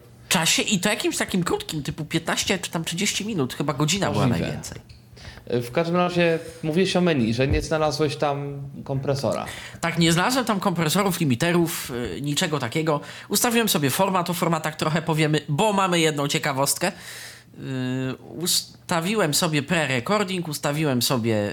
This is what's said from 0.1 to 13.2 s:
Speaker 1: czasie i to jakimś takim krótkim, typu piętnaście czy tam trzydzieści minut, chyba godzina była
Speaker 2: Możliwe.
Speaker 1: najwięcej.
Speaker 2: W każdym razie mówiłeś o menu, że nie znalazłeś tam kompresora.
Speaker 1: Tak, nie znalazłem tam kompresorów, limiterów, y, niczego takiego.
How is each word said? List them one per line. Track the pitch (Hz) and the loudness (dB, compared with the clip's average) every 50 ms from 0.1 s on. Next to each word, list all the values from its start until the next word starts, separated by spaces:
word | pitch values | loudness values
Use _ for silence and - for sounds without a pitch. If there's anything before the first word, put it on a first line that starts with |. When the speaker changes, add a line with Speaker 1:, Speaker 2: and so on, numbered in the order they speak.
| - - - - | -20 -14 -6 -2
Speaker 1:
czasie | - 180 165 165 - - 220 | 0 0 2 2 2 0 0
i | - 214 175 | 2 0 2
to | - 214 | 2 2
jakimś | 214 - - 349 - | 0 0 0 -2 -2
takim | - 220 208 - 185 170 | -2 -2 -2 0 0 0
krótkim, | - - 403 - - - 156 135 | 0 -2 -4 -4 -4 -6 -6 -6
typu | - - - 156 | -6 -6 -6 -6
piętnaście | - - 165 165 - 190 - - - 202 175 | -2 -2 -2 -2 -2 -2 -2 0 0 -2 -2
czy | - - | -2 -4
tam | - 175 160 | -6 -6 -4
trzydzieści | - 170 175 240 220 - - 190 | -4 -4 -2 -2 -2 -2 -2 -4
minut, | 214 233 170 131 120 - | -4 -2 -2 -2 -2 -2
chyba | - 156 147 147 | -4 -2 -2 0
godzina | 135 151 151 165 202 175 120 | 0 0 0 0 0 0 0
była | 139 139 139 | 0 2 2
Speaker 2:
Możliwe. | 131 110 85 82 | 2 2 0 0
Speaker 1:
najwięcej. | - - 76 - - - - - - - - - - - - - - - - - | -2 -4 -6 -8 -10 -12 -14 -16 -20 -20 -20 -20 -20 -20 -20 -20 -18 -18 -16 -8
Speaker 2:
W | - - 123 120 - | -4 -4 -2 -2 -2
każdym | - 170 170 165 170 | -2 -2 -2 0 2
razie | 180 180 175 175 175 175 170 165 160 160 - - - - | 2 2 2 2 2 2 2 2 0 -2 -8 -12 -8 -4
mówiłeś | 160 151 180 190 190 - | -2 2 2 2 2 2
o | 180 | 2
menu, | 180 175 160 139 113 107 117 | 4 4 4 4 2 2 2
że | 117 131 143 | 2 2 2
nie | - 151 143 | 2 2 0
znalazłeś | - 165 156 156 151 135 143 156 147 143 | 0 0 2 2 2 2 2 0 0 0
tam | - 156 147 143 139 143 143 143 139 139 - - - 117 | 0 0 0 0 -2 -4 -8 -8 -10 -10 -12 -12 -10 -8
kompresora. | - 139 135 135 143 139 135 - 107 87 58 53 - - - - - - - | -4 -4 -2 0 0 0 0 0 0 0 -2 -4 -8 -10 -12 -14 -16 -10 -6
Speaker 1:
Tak, | - 170 160 165 | -4 -2 0 2
nie | 170 160 165 | 4 4 4
znalazłem | 165 180 220 254 269 240 | 4 4 2 2 2 0
tam | - 214 190 | 0 0 0
kompresorów, | - 202 175 170 165 151 - 185 202 196 175 - | 0 0 0 2 0 2 2 2 2 2 2 2
limiterów, | 165 139 123 117 165 170 170 175 170 160 - - - - 131 120 123 104 85 | 2 2 2 2 2 4 4 4 4 2 0 -4 -8 -6 -6 -4 -4 -4 -4
y, | 90 139 | -4 -4
niczego | 147 143 147 185 165 151 143 | -2 -2 0 0 0 0 -2
takiego. | 120 113 - 160 156 160 151 143 - - - - | -2 -2 -2 0 0 2 0 0 -2 -6 -14 -14